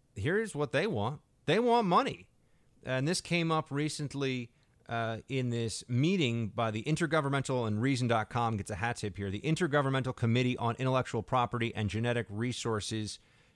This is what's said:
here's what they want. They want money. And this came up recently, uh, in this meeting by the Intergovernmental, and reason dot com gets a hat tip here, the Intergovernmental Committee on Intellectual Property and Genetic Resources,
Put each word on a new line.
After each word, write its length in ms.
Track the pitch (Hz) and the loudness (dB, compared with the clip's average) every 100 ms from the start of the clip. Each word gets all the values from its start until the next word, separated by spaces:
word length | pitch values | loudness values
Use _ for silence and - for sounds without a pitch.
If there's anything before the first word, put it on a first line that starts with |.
| _ | _
here's 400 | - 135 202 220 | -6 -2 -2 -2
what 180 | 147 147 | -4 -2
they 140 | 135 208 | 0 0
want. 340 | 123 107 151 _ _ - | 0 -2 -4 _ _ 0
They 120 | 185 | 2
want 280 | 240 233 196 | 4 4 6
money. 400 | 196 262 - - _ _ _ _ _ | 4 2 -2 -14 _ _ _ _ _
And 220 | - 131 143 | -4 0 0
this 140 | 185 | -2
came 300 | - 170 165 | 0 0 2
up 140 | 156 - | 0 0
recently, 800 | 139 151 - 143 139 135 127 117 _ _ _ - | -2 -2 -4 -6 -4 -2 -2 -6 _ _ _ -8
uh, 300 | 117 113 113 - | -4 -4 -4 -4
in 220 | 131 123 | -2 0
this 340 | 117 113 - - | 0 -2 -4 -2
meeting 600 | 120 156 190 127 117 107 | 2 4 4 2 0 -2
by 220 | - 113 | -2 -2
the 120 | 107 | -2
Intergovernmental, 840 | 131 156 165 156 139 139 131 127 113 | -2 0 2 2 2 0 0 0 0
and 160 | 107 | 0
reason 260 | 131 127 123 | 2 2 2
dot 220 | 113 107 | 0 0
com 260 | 120 117 107 | 0 0 0
gets 140 | 95 | -4
a 60 | 85 | -4
hat 200 | 117 120 | -4 -2
tip 200 | 107 95 | -6 -4
here, 140 | 101 | -4
the 100 | 101 | -2
Intergovernmental 760 | 143 160 170 147 135 135 127 - | 0 0 2 2 2 0 -2 0
Committee 400 | 117 120 127 123 | 2 4 2 0
on 200 | 117 117 | -2 0
Intellectual 440 | 131 131 - 117 | 0 0 0 -4
Property 520 | - 127 120 120 117 | 0 0 0 0 -2
and 160 | - 104 | 0 -2
Genetic 360 | 107 120 120 101 | 0 0 0 -2
Resources, 880 | 101 123 117 120 107 - 110 104 - _ _ _ | -4 -4 -2 -2 -2 -2 -4 -6 -10 _ _ _